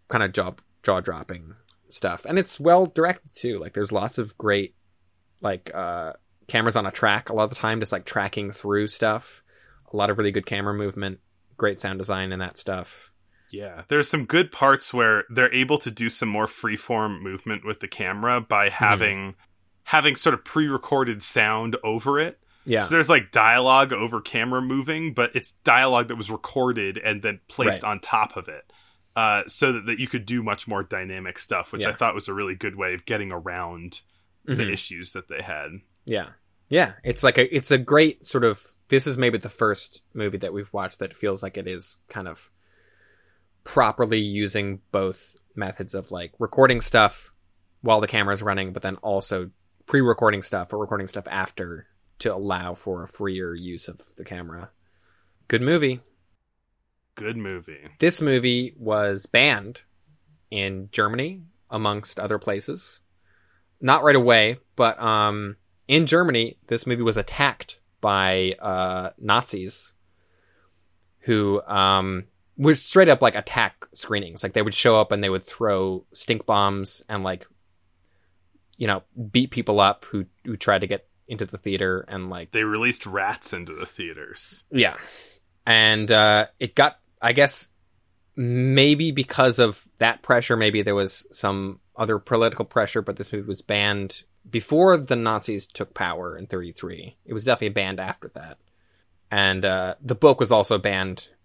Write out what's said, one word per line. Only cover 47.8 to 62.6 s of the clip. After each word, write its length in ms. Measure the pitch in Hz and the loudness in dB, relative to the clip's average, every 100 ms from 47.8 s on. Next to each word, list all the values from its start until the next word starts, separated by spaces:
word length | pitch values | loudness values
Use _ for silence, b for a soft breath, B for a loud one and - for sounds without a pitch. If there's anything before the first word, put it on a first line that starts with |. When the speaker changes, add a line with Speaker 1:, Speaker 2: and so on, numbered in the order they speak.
Speaker 1:
while 180 | 117 107 | 2 2
the 60 | 107 | 2
camera's 360 | 110 101 101 | 0 0 -2
running, 300 | 104 95 95 | -2 -2 -2
but 100 | 92 | -6
then 140 | 95 98 | -8 -6
also 540 | 110 98 - 95 90 _ _ _ - | -4 -4 -2 -6 -6 _ _ _ 0
pre-recording 560 | 139 127 113 113 104 | 2 4 4 2 -2
stuff 300 | - 98 90 | -4 -6 -6
or 60 | 104 | -8
recording 280 | 104 104 95 | -6 -6 -6
stuff 200 | 104 - | -10 -8
after 580 | 98 95 - 90 82 - _ _ - | -6 -6 -8 -12 -12 -18 _ _ -8
to 160 | 117 | -6
allow 400 | 95 98 92 90 | -4 -4 -6 -6
for 280 | 87 - 90 | -10 -8 -8
a 60 | 87 | -10
freer 460 | - 101 92 90 | -8 -8 -6 -8
use 340 | 87 90 85 - | -10 -12 -12 -14
of 120 | 85 - - | -16 -20 -18
the 80 | |
camera. 460 | - 90 87 85 92 _ _ _ _ _ _ _ - | -14 -14 -14 -16 -18 _ _ _ _ _ _ _ -2
Good 140 | 117 | 0
movie. 380 | 123 170 147 127 _ _ _ _ _ _ _ _ _ _ _ - | 2 2 0 -4 _ _ _ _ _ _ _ _ _ _ _ -12
Speaker 2:
Good 200 | 107 117 | -8 -8
movie. 520 | 101 92 85 73 - - | -8 -10 -12 -20 -18 0
Speaker 1:
This 220 | 160 180 | 0 2
movie 500 | 151 131 123 120 123 - | 2 2 2 0 -4 -8
was 480 | 110 107 101 98 - | -4 0 0 -2 0
banned 560 | 117 139 113 101 123 _ _ _ _ _ _ - | 2 4 2 -4 -16 _ _ _ _ _ _ -12
in 380 | 104 98 95 98 | -6 -6 -6 -8
Germany, 500 | - 104 117 147 190 165 _ - | -2 -2 0 -6 -8 -20 _ -10
amongst 480 | 113 107 104 104 - | -4 -2 -4 -8 -8
other 200 | 101 107 | -6 -4
places. 640 | - 101 | -4 -6